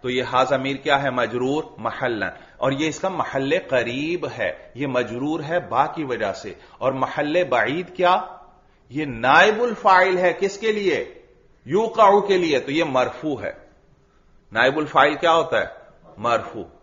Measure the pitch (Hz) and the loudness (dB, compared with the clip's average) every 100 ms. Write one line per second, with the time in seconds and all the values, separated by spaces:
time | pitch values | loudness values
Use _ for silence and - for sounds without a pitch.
0 | 127 127 123 127 131 135 135 135 147 139 | -4 -4 0 0 2 0 -2 -4 0 0
1 | 139 123 113 120 127 147 156 - 113 - | 0 -2 -2 -2 -2 -2 -6 -8 -8 -4
2 | 127 110 95 - - - 131 139 156 147 | -4 -2 -6 -8 -20 -4 -4 -2 -4 -2
3 | 190 175 113 135 135 170 - 131 113 127 | -6 -4 -4 -4 0 -2 0 -2 0 -4
4 | 156 175 147 120 95 - - 120 143 123 | -4 -4 -6 -4 -6 -6 -16 -8 -2 -2
5 | 117 117 147 160 147 175 - 117 147 165 | -2 -4 -4 -6 -4 -4 -2 0 0 -2
6 | 143 113 104 92 104 - - - 127 131 | -6 -4 -4 -6 -12 -16 -20 -4 -4 -2
7 | 131 - 147 170 170 170 143 156 180 - | -4 -2 0 0 2 0 0 -4 -8 0
8 | 175 185 - - - _ _ _ _ 127 | 2 2 0 -16 -20 _ _ _ _ -8
9 | 151 117 123 156 202 214 240 208 208 185 | -6 -2 6 6 6 4 -2 0 4 6
10 | 185 185 180 165 196 196 220 214 196 131 | 4 2 2 0 -4 -2 -4 0 0 -2
11 | - - _ _ _ _ 117 180 226 220 | -4 -14 _ _ _ _ -2 -2 0 6
12 | 202 202 202 190 170 135 139 151 165 127 | 6 6 4 0 2 0 0 -2 0 2
13 | 123 - 156 135 101 - - _ _ _ | 0 -2 -6 -6 -8 -10 -20 _ _ _
14 | _ _ _ _ _ 110 127 151 147 151 | _ _ _ _ _ 2 2 2 0 4
15 | 147 151 170 165 156 110 90 - - _ | 4 4 2 2 2 -2 -2 -10 -20 _
16 | - - 117 113 - 113 85 _ | -20 -6 -2 -2 -2 -12 -14 _